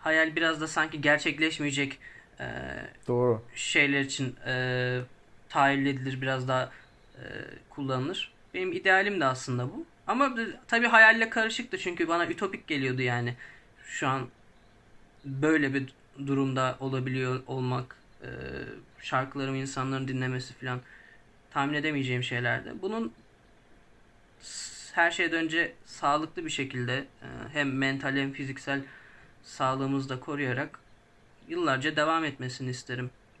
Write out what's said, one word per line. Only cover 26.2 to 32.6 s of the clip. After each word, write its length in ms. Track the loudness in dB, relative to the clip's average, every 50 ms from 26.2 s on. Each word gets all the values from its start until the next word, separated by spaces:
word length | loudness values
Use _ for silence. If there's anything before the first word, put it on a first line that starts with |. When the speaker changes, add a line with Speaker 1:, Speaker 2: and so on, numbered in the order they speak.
| 0 -2 -6 -8 -6
Speaker 1:
bir 60 | -4
şekilde, 480 | -4 -4 -4 -4 -4 -4 -2 -2 -2 -2
e, 280 | -4 -8 -14 -18 -16 -14 -12 -12 -10 -6
hem 260 | -2 0 0 0 0 0
mental 380 | 0 0 0 -2 -2 -2 0
hem 160 | 0 0 -2
fiziksel 500 | -4 -6 -8 -8 -8 -8 -4 -4 -4 -4 -4 -8 -14 -20 -20 -20 -20 -20 -20 -20 -20 -20
sağlığımızı 640 | -20 -12 -4 0 0 0 2 2 0 0 0 0 -2 -2
da 120 | -6 -6
koruyarak 580 | -6 -6 -4 -2 -2 -2 -2 -2 -4 -6 -8 -16 -20 -20 -20 -20 _ _ _ -20 -20 -20 -20 -18 -12 -6
yıllarca 480 | -2 0 2 2 2 2 0 0 2
devam 280 | 2 4 4 4 2 2
etmesini 460 | -2 -4 -4 -8 -8 -6 -6